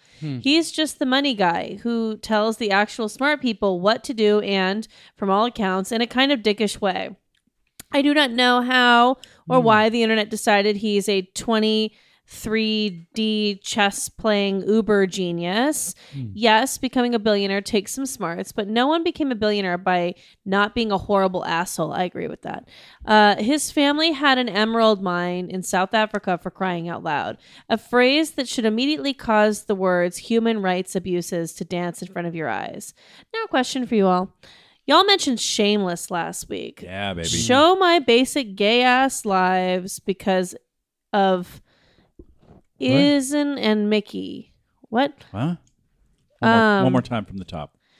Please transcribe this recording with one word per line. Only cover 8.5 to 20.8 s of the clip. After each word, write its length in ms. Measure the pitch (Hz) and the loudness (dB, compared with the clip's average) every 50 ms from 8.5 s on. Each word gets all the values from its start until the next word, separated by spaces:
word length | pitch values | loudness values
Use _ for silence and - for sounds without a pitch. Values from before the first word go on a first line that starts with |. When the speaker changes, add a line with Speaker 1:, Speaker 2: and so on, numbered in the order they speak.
| 247 247 | 4 2
Speaker 2:
how 560 | 247 247 254 254 247 247 240 240 240 247 262 - - - _ _ _ - | 2 2 2 4 4 6 6 6 6 4 2 0 -6 -16 _ _ _ 2
or 120 | 247 262 | 2 4
Speaker 1:
Hmm. 40 | 240 | 6
Speaker 2:
why 240 | 226 214 214 214 220 | 6 6 6 4 4
the 140 | 220 240 226 | 2 2 2
internet 260 | 220 226 220 208 214 | 2 2 0 0 -2
decided 480 | 220 214 - 240 208 202 202 214 208 | -6 -4 2 2 4 4 4 2 0
he's 320 | 202 220 214 208 202 190 - | 0 -2 0 0 0 0 0
a 140 | 202 196 190 - _ | -2 -2 -2 -4 _
twenty-three 1700 | - - - 226 214 214 220 220 220 220 214 - _ _ _ _ _ _ _ - - - 226 214 220 220 214 214 214 214 208 180 170 170 _ _ | -8 -4 0 0 2 2 2 0 0 -2 -4 -6 _ _ _ _ _ _ _ -18 -12 -6 -4 -2 -2 0 0 0 -2 -2 -4 -4 -8 -16 _ _
D 440 | 220 220 220 214 214 208 208 202 190 | -4 -2 -2 0 0 -2 -2 -4 -4
chess 480 | - - - 233 202 196 202 - - - | -8 -4 0 2 2 2 0 -4 -8 -10
playing 540 | - - - 220 208 202 202 196 196 196 180 180 | -12 -4 0 0 2 2 2 0 -2 -2 0 2
uber 380 | 214 220 214 202 214 196 196 185 | 2 2 2 2 2 2 2 0
genius. 880 | 170 185 185 175 170 170 170 175 185 220 254 294 302 - - - - - - - - | 0 -4 -4 -4 -4 -4 -4 -2 0 0 0 0 0 -2 -6 -8 -10 -14 -20 -16 -12
Speaker 1:
Hmm. 140 | 139 127 107 98 | -10 -10 -10 -6
Speaker 2:
Yes, 460 | 208 226 226 214 220 247 262 - - | 0 2 4 4 4 4 2 -2 -6
becoming 380 | - 247 - 262 240 240 240 | -6 -2 0 0 0 0 0
a 20 | 233 | 0
billionaire 420 | 208 220 208 202 202 196 196 202 | 0 2 0 2 0 0 -2 -2
takes 320 | 196 - - 208 196 - - | -4 -2 -2 -2 -2 -2 -8
some 140 | 262 277 | -8 -8
smarts, 460 | 262 - - 196 165 170 185 196 - - | -8 -6 -6 -6 -6 -6 -6 -8 -8 -6
but 160 | - 208 196 | -6 -6 -2
no 180 | 220 233 247 | 0 0 2
one 160 | 285 320 339 330 | 2 2 0 0
became 300 | 359 330 - 311 269 247 | -2 -4 -2 -4 -4 -2
a 20 | |
billionaire 420 | 202 214 214 208 208 196 185 175 180 | 0 0 0 0 0 -2 -2 -4 -2
by 360 | 190 190 185 180 175 175 180 - - - _ _ _ | 0 0 0 0 0 -2 -4 -8 -16 -20 _ _ _
not 280 | 190 185 202 208 214 - | -2 0 0 0 0 0
being 160 | 240 | -2